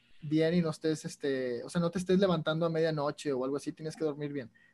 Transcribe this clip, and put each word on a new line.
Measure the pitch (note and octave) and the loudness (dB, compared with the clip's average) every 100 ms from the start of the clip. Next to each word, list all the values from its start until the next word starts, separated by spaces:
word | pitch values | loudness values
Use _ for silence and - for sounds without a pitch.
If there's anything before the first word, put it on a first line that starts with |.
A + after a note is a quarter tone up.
| _ - | _ -12
bien | D3+ D#3 D#3+ F3 | -2 2 4 4
y | |
no | D#3+ | 2
estés, | D3+ D#3+ D#3 E3+ | 0 -2 -2 -4
este, | - C#3+ C3 B2+ A#2+ | -4 -2 0 -2 -4
o | C3+ | -4
sea, | F3 | -2
no | E3+ | 0
te | F3+ | 0
estés | F3+ F#3 | 2 4
levantando | G3 E3 D#3 D#3+ E3+ | 4 2 2 0 0
a | |
medianoche | E3 E3 D#3 C#3+ D3 D3+ | 2 2 2 -2 -2 -2
o | C3 C3 | -2 0
algo | C#3 | -4
así, | F3+ | -6
tienes | E3+ D#3 D3+ | -8 -8 -4
que | |
dormir | D#3 C#3+ D3 | -4 -2 -6
bien, | C#3+ A2+ _ _ | -6 -10 _ _